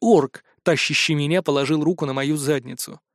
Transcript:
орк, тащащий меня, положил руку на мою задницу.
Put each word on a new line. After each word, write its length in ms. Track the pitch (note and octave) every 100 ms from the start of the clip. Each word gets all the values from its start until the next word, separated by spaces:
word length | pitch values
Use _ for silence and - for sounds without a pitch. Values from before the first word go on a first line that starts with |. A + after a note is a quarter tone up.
орк, 420 | A#3 F#3 C3+ - - _
тащащий 520 | - D3+ - D3+ - D3
меня, 260 | C#3+ F3
положил 420 | E3+ C#3+ C#3 D#3
руку 220 | D3+ F3+ C#3+
на 80 |
мою 240 | C3+ C#3 D3+
задницу. 600 | C#3 C#3+ B2 C3 - - _